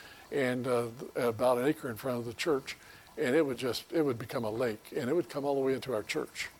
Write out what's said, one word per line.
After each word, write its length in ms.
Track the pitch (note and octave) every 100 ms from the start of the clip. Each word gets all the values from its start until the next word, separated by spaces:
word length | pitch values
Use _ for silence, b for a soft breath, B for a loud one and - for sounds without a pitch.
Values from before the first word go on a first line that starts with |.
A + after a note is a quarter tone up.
| B B B
and, 360 | C#3+ B2+ B2+ B2+
uh, 160 | A#2+ A#2 A#2 - -
about 420 | A#2+ A2 B2 A#2+
an 80 | C3+
acre 240 | D#3 C3+
in 60 | A2
front 240 | C3 A#2+
of 60 | A#2+
the 80 |
church, 420 | A2+ E3+ C3+ - - B B B -
and 180 | C#3 D3
it 100 | C#3+
would 120 | A#2
just, 260 | B2+ A2 -
it 80 | E3+
would 180 | C#3+ A#2
become 240 | A#2+ C3+
a 80 | A2
lake, 400 | A2 B2 G#2+ - D3+
and 120 | B2
it 60 | E3+
would 140 | -
come 160 | D3+ C#3+
all 100 | C#3
the 60 |
way 120 | C3+
into 200 | C3+ C3+
our 100 | A2
church. 460 | G2+ D3+ B2+ - -